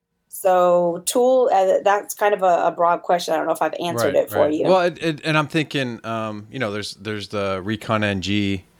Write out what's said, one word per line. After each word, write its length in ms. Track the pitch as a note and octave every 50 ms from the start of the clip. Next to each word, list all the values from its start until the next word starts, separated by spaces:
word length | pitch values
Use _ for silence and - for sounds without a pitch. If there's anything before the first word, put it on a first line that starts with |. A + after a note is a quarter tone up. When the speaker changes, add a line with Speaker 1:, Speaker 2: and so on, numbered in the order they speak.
| _ _ _ _ _
Speaker 1:
So 760 | _ - - - F#3 F#3 F3+ F3 F3+ F3 F3 F3 E3+ E3+ F3 F3
tool, 440 | - - B3+ A#3+ B3+ C4 B3+ B3 - -
uh, 260 | G3 F#3+ F#3 F#3 F#3 G3
that's 300 | G3+ G3+ G#3 - - -
kind 200 | - G#3+ G#3 G#3
of 80 | F#3 F#3+
a, 240 | F#3 E3+ D#3+ -
a 40 | E3+
broad 320 | D#3+ E3+ E3+ E3+ F3 E3+ -
question. 300 | - F3+ F3 - - D#3+
I 40 |
don't 80 | D3+ D3+
know 80 | D#3+ E3
if 80 | -
I've 140 | E3 D3+ - -
answered 340 | E3+ F3 - A#2 A2 - -
Speaker 2:
Right, 100 | C#3+ -
Speaker 1:
it 60 | -
for 100 | G2+ -
Speaker 2:
right. 140 | - D3 D3+
Speaker 1:
you. 120 | - -
Speaker 2:
Well, 160 | E3 F#3 F#3
it, 200 | F3 F#3 D3+ -
it, 200 | D#3+ E3 D#3 C#3 -
and 140 | D#3+ D#3
I'm 100 | D#3 D3
thinking, 560 | C3 - D#3+ C#3+ - - C#3+ C3 B2 A#2 G2 -
um, 420 | A2+ A2+ A2+ A2 G#2+ G#2+ G#2 G#2+ A2
you 80 | A#2+ C3+
know, 120 | A#2+ G#2
there's, 240 | G2+ G#2+ G2+ - -
there's 340 | - G2+ G#2 G#2+ G#2 G2 -
the 320 | G#2+ G#2 G2 G2 F#2+ F#2 F2+
Recon 400 | G#2+ A2 G#2 - - A2+ G#2+ G#2+
N 180 | G#2 G2 F#2+
G, 440 | E2+ F#2+ G2+ G#2 G2+ G2 G2 F#2 - _ _ _